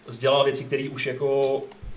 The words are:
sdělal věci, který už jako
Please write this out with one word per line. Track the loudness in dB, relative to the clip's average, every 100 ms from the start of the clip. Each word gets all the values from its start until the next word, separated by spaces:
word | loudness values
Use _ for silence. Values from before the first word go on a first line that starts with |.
| -12
sdělal | -2 4 4
věci, | 4 0
který | -2 -4 -4
už | -4 -4
jako | -2 0 2 2 0 -6 -14 -14